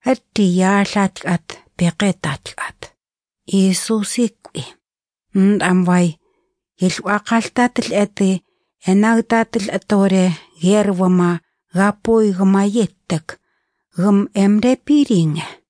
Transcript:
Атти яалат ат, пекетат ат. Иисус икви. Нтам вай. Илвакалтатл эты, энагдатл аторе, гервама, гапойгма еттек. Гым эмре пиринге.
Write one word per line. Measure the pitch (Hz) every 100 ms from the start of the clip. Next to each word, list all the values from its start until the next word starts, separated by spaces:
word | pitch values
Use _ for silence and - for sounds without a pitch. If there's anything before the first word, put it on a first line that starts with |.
Атти | 247 262 _ -
яалат | 196 180 185 202 196 208 196 -
ат, | - 175 - - _
пекетат | - 175 - 202 180 156 139 - -
ат. | - - - _ _ _ _ _ -
Иисус | 196 190 180 - 220 202 -
икви. | 233 _ - - - _ _ _ _ _ _
Нтам | 196 190 208 180 185
вай. | 175 180 175 156 _ _ _ _ _ _
Илвакалтатл | 185 - 196 208 - 226 - - 240 - 226
эты, | 196 202 - 196 185 _ _ _ _
энагдатл | - 196 220 226 226 226 226 233 196
аторе, | 196 _ 208 196 190 185 160 - _
гервама, | 175 208 202 180 185 180 175 175 _ _ _
гапойгма | 180 202 202 - 226 214 185 196 196 202
еттек. | 226 202 _ _ 160 - - _ _ _ _ _ -
Гым | 190 196 202
эмре | 202 196 208 247 254
пиринге. | - 294 277 202 160 156 - -